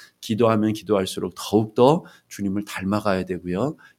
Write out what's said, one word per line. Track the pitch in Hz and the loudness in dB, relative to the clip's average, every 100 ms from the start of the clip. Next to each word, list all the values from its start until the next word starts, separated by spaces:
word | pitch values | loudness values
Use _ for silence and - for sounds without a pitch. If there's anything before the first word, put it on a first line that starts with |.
| - _ | -20 _
기도하면 | - 110 113 110 107 | -6 2 4 4 0
기도할수록 | 107 95 101 92 - 92 - | -2 -2 -2 0 -6 -8 -8
더욱더 | - 107 107 - 127 170 - - _ | 0 0 0 4 4 4 -2 -20 _
주님을 | - 101 98 104 | -8 -4 -4 -6
닮아가야 | - 95 104 104 95 90 | -6 -2 0 0 0 -2
되고요. | 90 87 90 135 - - | -8 -6 -4 -4 -6 -20